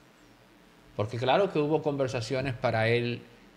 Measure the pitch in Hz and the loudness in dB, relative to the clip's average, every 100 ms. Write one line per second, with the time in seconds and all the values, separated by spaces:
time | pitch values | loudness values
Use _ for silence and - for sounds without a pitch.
0 | - - - - - - - - - - | -20 -20 -20 -20 -20 -20 -20 -20 -14 -6
1 | 104 120 127 160 196 165 147 151 151 139 | -4 -2 2 4 4 2 0 0 0 -2
2 | 131 127 113 131 139 117 123 113 113 120 | -2 -4 -4 -4 -4 -2 0 2 2 2
3 | 120 120 - - - | 0 -4 -10 -20 -20